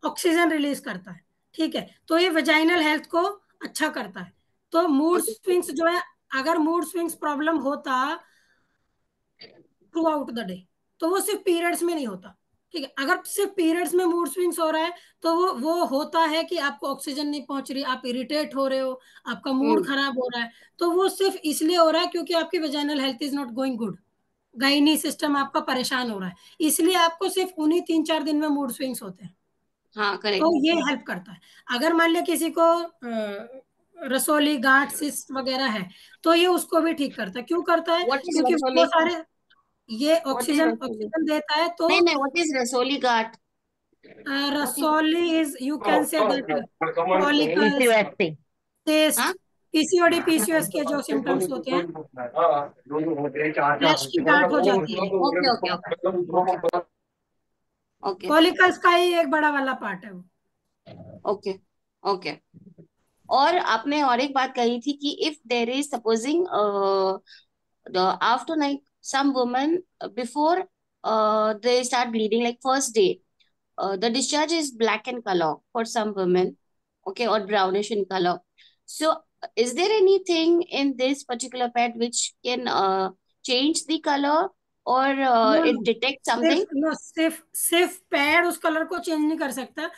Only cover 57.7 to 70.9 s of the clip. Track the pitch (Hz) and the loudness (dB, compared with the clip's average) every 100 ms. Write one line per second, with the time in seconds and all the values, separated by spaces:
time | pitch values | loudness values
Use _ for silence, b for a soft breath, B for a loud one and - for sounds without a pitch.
57.7 | _ _ _ 196 190 - 302 339 349 359 | _ _ _ -8 -6 0 4 4 4 2
58.7 | - 359 349 359 339 311 311 302 285 269 | 4 4 4 4 2 2 2 2 0 -2
59.7 | 262 214 185 208 180 180 _ _ _ _ | -4 -6 -10 -12 -18 -20 _ _ _ _
60.7 | _ - - - - - 202 202 190 _ | _ -20 -20 -20 -10 -6 -6 -6 -10 _
61.7 | _ _ _ 196 190 160 151 _ - - | _ _ _ -4 -4 -4 -12 _ -20 -20
62.7 | - - _ _ _ - 247 294 359 - | -20 -20 _ _ _ -2 2 4 2 0
63.7 | 226 285 294 269 240 285 269 262 254 240 | -2 -2 0 2 0 0 -2 -2 0 0
64.7 | 240 277 285 285 - 311 302 220 240 233 | 0 -4 -6 -6 -4 -4 -6 -4 -2 -2
65.7 | 262 285 - 220 226 247 339 359 - 208 | -2 -4 -4 -2 -2 0 -2 0 0 0
66.7 | 202 196 196 190 190 - B B _ _ | 0 2 2 0 -2 -8 B B _ _
67.7 | _ - 185 185 185 202 247 254 320 285 | _ -6 0 0 2 2 0 0 -2 -2
68.7 | 285 - _ - 269 277 269 240 254 294 | -2 -10 _ -6 0 0 2 0 0 0
69.7 | 349 - - - 202 247 294 311 370 370 | -2 -4 -14 -12 -8 -6 0 2 2 -2
70.7 | _ _ | _ _